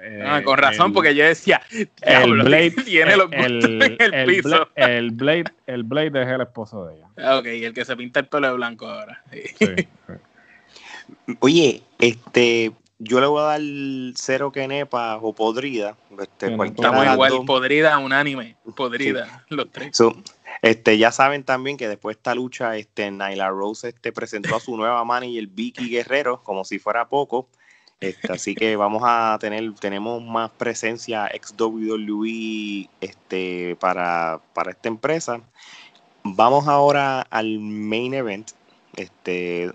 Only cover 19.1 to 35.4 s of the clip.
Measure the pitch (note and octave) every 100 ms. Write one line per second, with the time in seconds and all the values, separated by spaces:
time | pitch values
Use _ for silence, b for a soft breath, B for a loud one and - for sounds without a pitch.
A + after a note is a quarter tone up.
19.1 | B2+ A2 - _ D3 B2 - C#3+ - A#2
20.1 | - - B B B A2 A2+ - G#2+ A2+
21.1 | - C3+ C#3+ C3 C3 C3+ C#3+ A2+ G2+ G#2+
22.1 | A2 - A#2+ B2+ - B2 A2 G#2 - G2+
23.1 | G2 G2 G2 F#2+ G2 G2+ A2 A#2+ - A#2
24.1 | - A2+ G#2+ G2 A2 A#2+ A2+ A2 A#2+ A#2
25.1 | B2 B2 A#2+ G#2 F#2 A#2+ - B2 A#2 A#2
26.1 | C3+ C3 B2 - G2 F#2+ G2 G#2+ A2+ A#2
27.1 | C#3 C#3 B2 B2+ b b b b _ F#2+
28.1 | F#2 - F2+ G#2 G2 A2 G#2+ G#2 G#2+ A#2+
29.1 | A#2 A2+ G#2+ G#2+ G#2+ A2 G2+ G2+ G2 A2
30.1 | A#2+ A#2 A2+ A2+ - A#2 A2+ A2+ A#2 -
31.1 | A2 G2+ A2 - G#2 A2+ A2 A2 A2 G#2
32.1 | G#2+ A2 A2+ A2 G#2+ G#2+ G2+ F2+ _ F#2+
33.1 | - - F#2 F#2 F2+ F2 E2+ F#2+ F2+ F2
34.1 | E2+ E2 D#2+ _ - E2+ - A#2 A2+ C#3+
35.1 | D#3+ - A#2